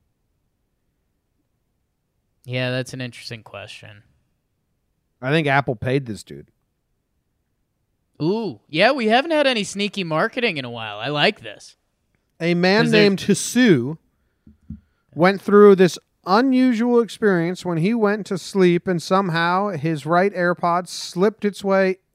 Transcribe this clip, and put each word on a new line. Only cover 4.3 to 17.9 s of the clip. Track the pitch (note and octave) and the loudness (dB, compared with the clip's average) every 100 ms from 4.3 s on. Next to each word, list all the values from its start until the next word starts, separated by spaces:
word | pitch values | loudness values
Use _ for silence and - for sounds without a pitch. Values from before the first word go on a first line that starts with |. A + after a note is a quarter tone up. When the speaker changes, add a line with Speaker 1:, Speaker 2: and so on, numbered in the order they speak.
| _ _ _ _ _ _ _ _ _ | _ _ _ _ _ _ _ _ _
Speaker 2:
I | B2+ | -4
think | D#3+ C#3+ | -2 0
Apple | C#3 C#3 A#2 | 0 0 -4
paid | B2+ C3+ B2+ | -2 -2 -4
this | G2 | -10
dude. | - C#2+ - _ _ _ _ _ _ _ _ _ _ _ _ _ _ _ _ - | -14 -20 -20 _ _ _ _ _ _ _ _ _ _ _ _ _ _ _ _ -6
Speaker 1:
Ooh, | D3+ G#3+ G#3+ A2 _ | -4 -4 -6 -10 _
yeah, | D3+ G#3+ | 0 2
we | C#4+ G#3+ | 2 2
haven't | A#3 D#4 | 0 0
had | D4+ C#4 | 0 0
any | A#3 | -2
sneaky | G3 G3 G3+ G3+ | -6 -6 -6 -6
marketing | F3 D#3 G#3+ - A#3 D#3 | -4 -2 -2 -2 -4 -4
in | B2+ | -8
a | |
while. | A#2 A2 G#2 | -12 -12 -8
I | A#2+ | -6
like | D3 E3+ G#3+ | 0 0 0
this. | A2+ - - _ _ _ _ _ _ _ | -8 -18 -20 _ _ _ _ _ _ _
Speaker 2:
A | E3 | -2
man | F3 F3+ G3+ A3+ | 0 2 2 4
Speaker 1:
'Cause | |
there's | D#3+ | 4
Speaker 2:
named | G3+ F#3+ | 4 2
Hisu | - G3 - A#3+ B3+ D3 B2 D#3+ _ _ _ _ _ _ - - _ _ _ | 0 -2 0 2 4 4 0 -10 _ _ _ _ _ _ -20 -20 _ _ _
went | C#3+ F3+ G3 | 0 2 2
through | - G3+ G#3 F#3+ | 2 8 8 8
this | F#3 - - _ - | 4 2 -12 _ 0
unusual | G3 C4+ B3+ B3+ A3 A#3+ A#3+ | 2 2 2 2 2 2 2
experience | A3 - G#3+ F3+ E3 F3+ F3+ | 0 -2 0 2 0 -4 -6
when | E3+ | -2
he | F3+ | 0